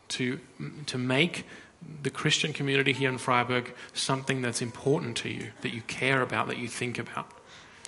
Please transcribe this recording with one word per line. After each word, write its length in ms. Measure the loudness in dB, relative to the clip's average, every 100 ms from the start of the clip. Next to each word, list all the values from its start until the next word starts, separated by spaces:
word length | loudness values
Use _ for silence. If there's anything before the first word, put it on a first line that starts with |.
| -8
to, 300 | -2 -2 -2 -8 -10 -10 -8 -6
to 120 | -2
make 460 | 2 4 4 0 -10 -16 -20 -18 -16 -6
the 60 | -6
Christian 440 | 0 2 2 2
community 400 | -2 2 4 4
here 160 | 4 2
in 60 | 0
Freiburg 540 | 4 4 4 2 0 -8 -10
something 480 | -4 0 0 2 0
that's 200 | 0 0
important 560 | -4 -2 2 2 0 -4
to 60 | -4
you, 220 | -6 -8 -6
that 120 | -6
you 80 | -6 -6
care 340 | 0 4 4
about, 260 | 4 2 0
that 100 | -2
you 100 | -4
think 320 | -4 -4 -4
about. 260 | -4 -6 -8 -12 -20 -20 -20 -16